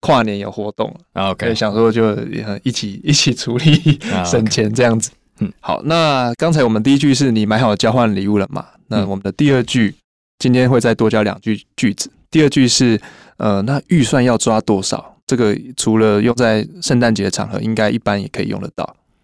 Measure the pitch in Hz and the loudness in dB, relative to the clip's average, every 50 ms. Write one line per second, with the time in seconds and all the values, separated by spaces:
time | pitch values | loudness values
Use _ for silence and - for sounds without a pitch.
0 | - - 147 123 113 107 101 101 101 101 - 107 104 104 - - 110 - - - | 0 0 2 2 2 0 -2 -4 -6 -8 -8 -8 -8 -8 -6 -6 -6 -8 -8 -14
1 | _ _ - 95 98 98 92 - - 117 113 107 110 107 101 110 113 113 110 117 | _ _ -6 -4 -2 -2 -2 -4 -4 -4 -2 -2 -2 -2 0 2 2 2 2 2
2 | 113 110 104 104 110 - 104 - 110 107 98 101 - 127 117 - 110 101 98 - | 0 0 0 -2 -6 -8 -8 -8 -8 -8 -8 -6 -6 -6 -6 -6 -6 -10 -10 -6
3 | - 151 143 - - 143 120 - - - 117 123 127 165 - 165 - 156 - - | -2 -2 0 0 0 0 -2 -4 -4 -6 -4 0 2 4 4 4 4 2 0 0
4 | - - - 92 90 87 - 117 110 107 - - 107 104 110 117 120 117 113 113 | -2 -6 -4 -4 -2 0 0 0 0 0 0 -2 -2 -2 0 0 2 2 2 0
5 | - - - _ _ _ _ - 107 92 - _ - - 80 - - 147 165 170 | -2 -6 -10 _ _ _ _ -8 -8 -8 -8 _ -8 -6 -6 -4 -4 -2 0 0
6 | 160 151 139 131 123 120 120 - 160 170 160 156 127 117 110 107 107 135 139 139 | 2 0 0 0 -2 -4 -2 -2 0 2 2 2 2 2 2 2 2 2 4 4
7 | 156 143 135 123 143 131 113 110 107 104 107 110 131 107 104 - - 110 117 127 | 4 2 2 2 2 2 2 2 2 0 2 2 2 2 2 2 2 2 2 2
8 | 120 110 101 98 98 101 104 101 98 - - - - - _ _ _ - 110 107 | 2 2 0 0 0 0 0 0 0 -2 -6 -10 -12 -14 _ _ _ -4 -4 -2
9 | 98 98 98 95 - 98 - - 151 143 135 127 117 - - 123 110 95 - _ | -2 -2 -4 -6 -6 -4 -2 0 2 4 4 2 0 0 0 0 0 0 -2 _
10 | _ _ _ _ _ _ _ - - 127 123 127 127 123 135 120 113 120 110 - | _ _ _ _ _ _ _ -4 0 2 2 4 4 4 2 2 2 2 2 2
11 | 117 110 113 110 107 101 95 92 - 110 107 101 - _ _ - - 104 101 - | 2 2 2 2 0 0 -4 -6 -6 -6 -6 -6 -8 _ _ -2 -2 -2 -2 -4
12 | - - _ _ _ _ - 160 151 139 - 143 131 120 - - 131 120 110 101 | -8 -14 _ _ _ _ 2 2 4 4 4 2 2 2 2 2 2 2 2 0
13 | - - - - - - _ - - 107 101 98 98 120 139 147 - - 180 160 | -4 -8 -20 -20 -20 -20 _ -4 -2 -2 -2 0 -2 -2 -4 -4 -2 0 2 2
14 | 123 - - 131 123 123 117 107 - 120 110 110 - - 104 95 95 - - - | 2 2 2 2 2 2 2 2 0 0 0 0 2 0 0 0 -2 -4 -6 -8
15 | - - - _ _ - 135 120 117 104 104 - - 131 123 - - 113 110 110 | -10 -12 -20 _ _ -4 0 0 2 0 0 -2 -6 -10 -10 -4 -2 0 2 4
16 | 110 107 104 104 110 120 120 127 123 113 110 107 - - - - - - 139 120 | 4 4 4 2 2 2 2 2 2 2 2 0 -2 -6 -10 -8 -4 0 0 2
17 | 123 117 110 98 98 98 - - 104 110 113 107 110 110 110 107 107 104 117 113 | 2 2 0 0 -2 -4 -4 -6 -6 -6 -6 -6 -6 -4 -2 0 0 0 -2 -2
18 | - 104 101 101 98 101 - - 104 107 107 101 98 - - - - - - _ | -2 -2 -4 -4 -4 -8 -8 -8 -6 -6 -6 -8 -10 -10 -10 -10 -12 -12 -14 _
19 | _ _ _ _ | _ _ _ _